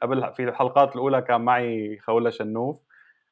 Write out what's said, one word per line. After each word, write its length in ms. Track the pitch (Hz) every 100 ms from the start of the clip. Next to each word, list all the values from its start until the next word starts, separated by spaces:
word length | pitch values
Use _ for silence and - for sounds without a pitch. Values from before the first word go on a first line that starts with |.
قبل، 320 | 120 135 127
في 100 | -
الحلقات 520 | 123 - 127 135 139 127
الأولى 260 | 135 131
كان 200 | 127 117
معي 560 | 117 123 120 113 107 104
خولة 300 | - 113 117
شنوف. 500 | 110 107 113 127 151 _ _ _ _ _